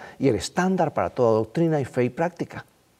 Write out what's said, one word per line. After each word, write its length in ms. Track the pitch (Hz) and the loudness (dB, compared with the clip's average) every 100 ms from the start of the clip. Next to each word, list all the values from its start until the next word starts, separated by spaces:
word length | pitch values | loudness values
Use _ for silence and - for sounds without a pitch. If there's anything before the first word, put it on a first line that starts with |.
| - - | -14 -2
y 120 | 135 | 0
el 60 | 104 | 0
estándar 580 | - - 185 185 156 | -2 -2 0 0 0
para 160 | - 87 | 0 -4
toda 240 | - 117 | 0 2
doctrina 480 | 110 113 160 165 151 | 2 0 0 0 0
y 40 | 127 | -2
fe 200 | 131 123 | -2 -2
y 40 | |
práctica. 560 | - 170 - 151 156 - _ _ _ | -2 -4 -4 -10 -12 -16 _ _ _